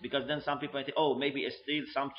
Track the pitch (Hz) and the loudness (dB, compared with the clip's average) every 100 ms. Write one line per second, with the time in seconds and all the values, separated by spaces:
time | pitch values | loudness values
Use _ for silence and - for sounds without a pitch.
0 | 123 139 127 147 147 139 143 139 139 151 | -2 -2 0 -2 -2 -2 -2 -4 -2 4
1 | 151 123 143 135 - - - 151 135 135 | 4 4 2 0 -2 -4 -2 -2 0 -2
2 | 139 | -2